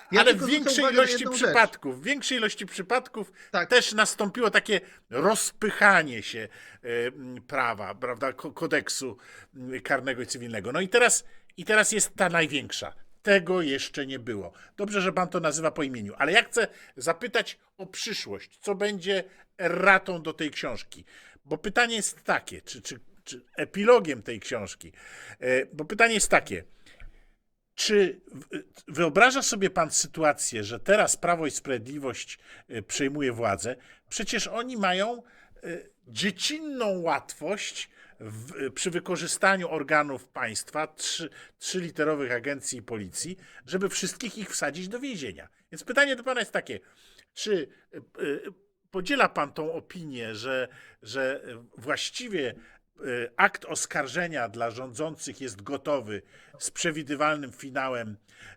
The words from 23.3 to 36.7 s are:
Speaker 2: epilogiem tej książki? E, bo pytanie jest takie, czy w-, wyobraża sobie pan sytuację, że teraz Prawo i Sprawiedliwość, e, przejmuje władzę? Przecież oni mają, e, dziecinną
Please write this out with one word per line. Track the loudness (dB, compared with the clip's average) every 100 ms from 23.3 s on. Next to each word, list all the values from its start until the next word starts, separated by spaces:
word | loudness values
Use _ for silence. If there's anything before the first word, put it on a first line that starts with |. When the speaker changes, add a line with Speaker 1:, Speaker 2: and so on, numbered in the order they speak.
| -18 -12 -8
Speaker 2:
epilogiem | -6 2 8 8 6 -4
tej | -6 -8
książki? | -6 -6 -6 -12 -18 -20 -20 -20 -20 -6
E, | 2 2 2
bo | -6 -6
pytanie | 4 4
jest | 4 4
takie, | 4 2 -8 -10 -20 -20 -16 -16 -16 _ _ _ _ _ -4
czy | 4 6 6 2 -14
w-, | -18 -12 -12 -12 -18 -6
wyobraża | 0 4 8 8 8
sobie | 0 0 0
pan | 2 0
sytuację, | 0 -2 2 2 4 -2 -4
że | -4 -4
teraz | 4 6 6 2
Prawo | 2 2 0
i |
Sprawiedliwość, | -4 -4 -4 -4 -6 -6 -6 -10 -16 -18 -20 -12
e, | -10
przejmuje | -6 -2 0 0 -2
władzę? | 0 0 0 -2 -8 -14 -20 _
Przecież | -6 -2 -2 -2
oni | -4 -6 -2
mają, | 0 2 0 -4 -12 _ _ -14
e, | -10 -10 -12 _ -12
dziecinną | -4 -2 -2 -4 -4 -6